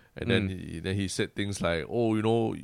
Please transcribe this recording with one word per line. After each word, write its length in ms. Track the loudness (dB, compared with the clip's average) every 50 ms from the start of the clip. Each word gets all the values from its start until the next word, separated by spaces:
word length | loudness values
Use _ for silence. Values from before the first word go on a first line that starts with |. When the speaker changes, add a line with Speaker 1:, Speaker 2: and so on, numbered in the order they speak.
| -20 _ -10
Speaker 1:
And 140 | -4 0 2
then 180 | 2 2 2 0
Speaker 2:
Mm. 220 | -2 -6 -8 -8
Speaker 1:
he, 80 | -8 -6
then 140 | -2 -2 0
he 120 | 0 0 0
said 260 | 0 -2 -2 -2 -2
things 260 | -4 -4 -2 -2 -2
like, 240 | 0 0 0 0 -2 -2
"Oh, 240 | 0 0 2 2 2
you 80 | 2
know," 320 | 4 4 4 2 2 0 -2 -6